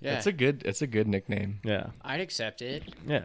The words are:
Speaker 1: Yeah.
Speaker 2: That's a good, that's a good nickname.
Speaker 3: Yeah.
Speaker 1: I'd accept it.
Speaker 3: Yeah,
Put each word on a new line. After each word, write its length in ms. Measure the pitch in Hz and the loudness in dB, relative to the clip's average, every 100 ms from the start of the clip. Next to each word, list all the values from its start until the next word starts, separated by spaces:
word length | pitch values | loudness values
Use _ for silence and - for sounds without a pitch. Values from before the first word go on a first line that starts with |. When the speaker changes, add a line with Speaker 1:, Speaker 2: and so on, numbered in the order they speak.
Speaker 1:
Yeah. 140 | 139 | -2
Speaker 2:
That's 120 | 131 202 | 0 2
a 60 | |
good, 280 | 165 131 143 | 4 4 4
that's 200 | - - | 0 0
a 40 | 143 | 2
good 220 | 110 107 | 2 4
nickname. 500 | 98 - 101 98 101 | 2 0 -2 -2 -4
Speaker 3:
Yeah. 240 | 110 101 - - | 0 0 -2 -8
Speaker 1:
I'd 180 | 135 147 | -6 -4
accept 420 | 180 - 110 - | -4 -4 -4 -6
it. 220 | 123 147 - - - | -6 -6 -10 -10 -2
Speaker 3:
Yeah, 160 | 143 | 0